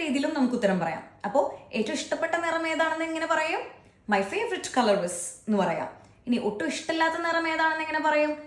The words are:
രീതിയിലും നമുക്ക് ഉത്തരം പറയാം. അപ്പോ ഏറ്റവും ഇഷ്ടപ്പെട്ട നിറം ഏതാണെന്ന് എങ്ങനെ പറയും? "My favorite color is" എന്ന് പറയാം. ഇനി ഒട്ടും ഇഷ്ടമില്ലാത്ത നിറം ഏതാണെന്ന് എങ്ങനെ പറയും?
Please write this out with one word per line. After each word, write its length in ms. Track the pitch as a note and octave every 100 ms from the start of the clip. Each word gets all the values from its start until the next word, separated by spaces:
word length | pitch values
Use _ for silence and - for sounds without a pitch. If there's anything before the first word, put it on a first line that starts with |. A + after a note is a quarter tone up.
രീതിയിലും 340 | D#4+ C4+ D4+
നമുക്ക് 200 | D#4+ B3+
ഉത്തരം 240 | A#3+ G3 F#3
പറയാം. 200 | E3 D#3+ - -
അപ്പോ 160 | G3 C4+ - - -
ഏറ്റവും 240 | - A3 D#4
ഇഷ്ടപ്പെട്ട 340 | - D4 E4 E4+
നിറം 240 | E4+ E4 D#4+
ഏതാണെന്ന് 360 | D#4+ D#4+ D#4+
എങ്ങനെ 220 | E4 D#4+ D#4+
പറയും? 360 | D#4+ D#4 G4+ - - - _ -
"My 80 | G3 G3
favorite 360 | F#4 A4+ F4+ - C4
color 220 | A3 G3 F3
is" 80 | - - - -
എന്ന് 120 | G3+
പറയാം. 300 | F3 E3 - - - - -
ഇനി 120 | A#3
ഒട്ടും 280 | G#3 - D#4+
ഇഷ്ടമില്ലാത്ത 400 | - - E4 D#4+ E4+ E4+
നിറം 220 | E4 E4
ഏതാണെന്ന് 320 | D#4+ D#4+ D#4 D#4
എങ്ങനെ 140 | D#4 D4+
പറയും? 240 | D4+ D4+ D4+